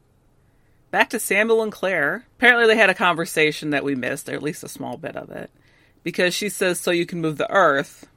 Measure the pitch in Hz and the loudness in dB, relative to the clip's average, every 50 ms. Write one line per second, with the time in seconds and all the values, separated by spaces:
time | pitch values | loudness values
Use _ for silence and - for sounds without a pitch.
0 | _ _ _ _ _ _ _ _ _ _ _ _ _ _ _ _ _ _ - 190 | _ _ _ _ _ _ _ _ _ _ _ _ _ _ _ _ _ _ 0 2
1 | 233 - - - - - 190 196 214 226 226 226 220 214 - - - 185 190 165 | 2 2 -2 -4 -4 0 0 2 2 2 2 2 0 -2 -4 -6 -4 -2 -2 0
2 | 143 147 175 226 - _ _ - 254 240 247 233 233 220 220 220 214 185 180 - | -2 -2 -2 -6 -10 _ _ 2 4 4 4 6 6 4 6 6 4 4 4 2
3 | 196 180 170 151 170 - - 160 156 151 147 - - 156 143 139 143 143 139 127 | 2 2 2 0 -2 -2 0 2 2 2 0 -2 -4 -4 -2 -2 -2 -2 -4 -4
4 | 120 127 135 147 - - 135 - 135 151 147 - - - - - 139 123 123 151 | -4 -6 -6 -6 -8 -8 -8 -6 -6 -6 -8 -8 -12 -16 -12 -12 -10 -10 -10 -10
5 | 160 - - - - - - - - - _ _ _ _ _ _ _ _ _ _ | -12 -12 -10 -12 -12 -12 -12 -14 -14 -14 _ _ _ _ _ _ _ _ _ _
6 | - 175 170 - 185 180 175 - 208 202 - - 196 180 175 - - 190 175 170 | -10 -6 -2 0 0 0 0 -2 -4 -6 -4 -2 0 0 0 0 0 0 0 0
7 | 175 - 180 170 160 160 151 139 147 - - 196 185 156 139 139 180 - - - | 0 -2 -4 -4 -4 -4 -2 -4 -2 0 4 4 4 4 4 2 -2 -4 -10 -20
8 | - - _ | -20 -20 _